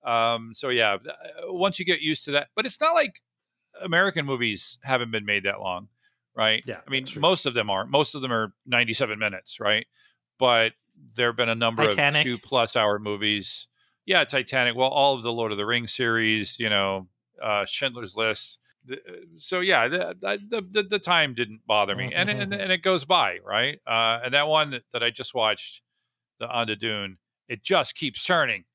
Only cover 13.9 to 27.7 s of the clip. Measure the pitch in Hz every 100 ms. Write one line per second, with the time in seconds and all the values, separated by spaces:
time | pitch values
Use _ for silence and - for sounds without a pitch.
13.9 | _ - 185 147 139 123 131 123 120 131
14.9 | 139 139 131 113 117 113 104 104 120 117
15.9 | - 123 113 110 110 98 - 113 104 98
16.9 | 98 92 _ _ - 113 104 95 - 139
17.9 | 120 104 117 110 104 - - _ _ 131
18.9 | 135 - 180 170 165 - 185 185 160 117
19.9 | 170 123 90 196 202 202 226 185 208 196
20.9 | 202 - 175 151 120 117 110 - 107 101
21.9 | 98 98 175 196 208 202 202 190 185 180
22.9 | 185 139 180 107 85 98 101 131 - -
23.9 | 113 113 117 123 139 151 156 151 123 _
24.9 | 120 120 113 127 127 110 104 - - _
25.9 | _ _ _ _ _ 117 120 113 104 113
26.9 | 107 98 95 _ _ _ 117 -